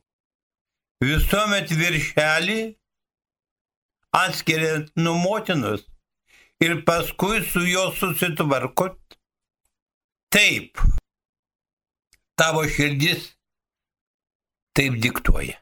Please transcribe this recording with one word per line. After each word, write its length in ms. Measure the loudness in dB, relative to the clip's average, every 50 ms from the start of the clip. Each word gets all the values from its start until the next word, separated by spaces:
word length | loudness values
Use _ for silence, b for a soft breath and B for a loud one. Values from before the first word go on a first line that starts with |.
| _ _ _ _ _ _ _ _ _ _ _ _ _ _ _ _ _ _ _ _
visuomet 720 | 0 0 2 2 2 2 2 2 2 0 0 -2 -2 -2
viršelį 880 | -2 0 0 0 0 -2 -2 -2 -2 0 2 2 2 2 0 0 -2 -4 -4 -8 -10 _ _ _ _ _ _ _ _ _ _ _ _ _ _ _ _ _ _ _ _ _ _ _ _ _ _ _ 0
atskiriat 760 | 0 0 0 -2 -4 -4 -4 -2 -2 -2 -2 -2 -4 -6 -6 _
nuo 200 | -2 -2 0 0
motinos 720 | 0 0 0 -2 -2 -2 -2 -2 -2 -2 -2 -4 -6 -8 -12 -20 -20 _ _ _ _ _ b b b b b b -2
ir 200 | -2 -2 -2 -2 0
paskui 640 | 0 0 0 -2 -4 -4 -4 -2 -2 -2 -2 -4
su 180 | -4 -2 -2 -2
juo 300 | 0 0 0 -2 -2 -4
susitvarkot. 1080 | -4 -4 -4 -4 -2 -4 -4 -2 -2 -2 0 0 0 -2 -2 0 0 0 0 -4 -10 _ _ -20 -20 _ _ _ _ _ _ _ _ _ _ _ _ _ _ _ _ _ _ _ _ _ _ 2
Taip, 500 | 4 4 4 2 0 -4 -8 _ 2 4 4 4 4 0 _ _ _ _ _ _ _ _ _ _ _ _ _ _ _ _ _ _ _ _ _ _ _ _ _ _ 0
tavo 280 | 0 2 2 0 0
širdis 640 | 0 0 0 0 0 0 0 0 0 0 -2 -6 -12 -18 _ _ _ _ _ _ _ _ _ _ _ _ _ _ _ _ _ _ _ _ _ _ _ _ _ _ _ -2
taip 220 | 0 0 0 0 -2
diktuoja. 580 | -2 -2 -2 0 2 2 2 2 0 -4 -8 -12